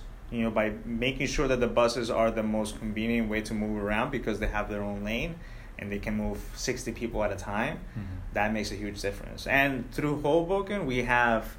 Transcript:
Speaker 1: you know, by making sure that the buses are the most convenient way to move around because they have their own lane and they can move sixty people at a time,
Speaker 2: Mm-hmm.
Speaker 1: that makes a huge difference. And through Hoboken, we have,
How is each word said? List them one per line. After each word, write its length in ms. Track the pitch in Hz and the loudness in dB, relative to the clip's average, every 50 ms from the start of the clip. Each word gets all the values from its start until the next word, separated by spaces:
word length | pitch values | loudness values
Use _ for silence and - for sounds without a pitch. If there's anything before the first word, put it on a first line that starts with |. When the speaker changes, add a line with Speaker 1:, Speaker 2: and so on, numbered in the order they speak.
| - - - - - - | -12 -12 -14 -14 -10 -6
Speaker 1:
you 100 | - 117 113 | -2 0 0
know, 60 | 113 | 2
by 220 | 104 110 107 107 107 - - | 2 2 2 2 0 -4 -4
making 420 | 117 117 113 120 131 135 131 143 127 | -4 -2 0 0 0 0 0 0 0
sure 200 | - - 147 131 | 2 2 2 4
that 120 | 131 120 | 4 4
the 80 | 120 110 | 4 4
buses 420 | 104 120 120 117 120 131 117 110 | 4 6 6 6 4 2 0 0
are 220 | 120 - 113 113 | 2 4 4 4
the 100 | 110 113 110 | 4 2 0
most 360 | 107 107 107 107 104 - - | 0 2 0 0 -2 -4 -6
convenient 500 | 117 113 104 107 110 117 117 117 113 107 | -6 -4 -2 -2 0 2 2 2 2 2
way 120 | 107 110 | 0 -2
to 120 | 107 - 117 | -2 -2 -2
move 300 | 107 107 107 107 104 101 | -2 0 0 -2 0 0
around 260 | 101 107 107 120 143 | 0 2 2 2 0
because 300 | 139 120 - - 107 98 | 0 -2 -2 -2 -2 0
they 80 | 107 107 | 0 0
have 220 | 107 104 104 - | 0 0 -2 -2
their 120 | 107 104 | -2 -4
own 220 | 101 101 101 101 101 | -2 -2 -4 -4 -2
lane 320 | 104 110 120 147 170 165 170 - - - - - - - - | -2 -2 -2 -2 -4 -6 -8 -12 -14 -14 -14 -14 -14 -12 -10
and 140 | - 101 | -6 -6
they 80 | 101 101 | -4 -4
can 160 | - 113 107 | -2 -2 -2
move 240 | 107 107 107 101 101 - - - | 0 0 -2 -2 -4 -6 -8 -8
sixty 380 | - - - 120 - - 120 110 | -6 -2 -2 -2 -2 -2 -6 -6
people 280 | - 117 117 117 117 107 | -4 -4 -4 -2 0 0
at 100 | 101 98 | 0 -2
a 20 | |
time, 440 | 95 - - 101 104 120 143 165 - - - | -4 -6 -4 -2 0 0 0 -2 -4 -8 -10
Speaker 2:
Mm-hmm. 100 | - 113 101 90 92 92 - - - | -8 -8 -6 -6 -6 -8 -8 -4 0
Speaker 1:
that 200 | 104 104 107 110 | 0 2 2 2
makes 180 | 107 104 - | 0 -2 -2
a 40 | 101 | -4
huge 260 | 95 104 104 95 98 | -6 -6 -6 -6 -4
difference. 440 | - 98 101 - - - - - - | -4 -4 -4 -4 -6 -10 -10 -8 -2
And 460 | - 117 135 139 143 135 127 127 - | 2 4 4 4 4 2 0 -4 -4
through 300 | - - 143 147 147 147 | -4 -2 0 0 0 0
Hoboken, 640 | 143 147 147 170 170 170 190 196 196 196 208 208 180 | 2 4 4 4 4 4 2 0 0 0 -2 -2 -2
we 180 | 135 123 123 120 | 0 0 0 2
have, 500 | 120 123 123 120 120 113 110 110 - - | 4 4 6 6 6 4 4 2 -2 -8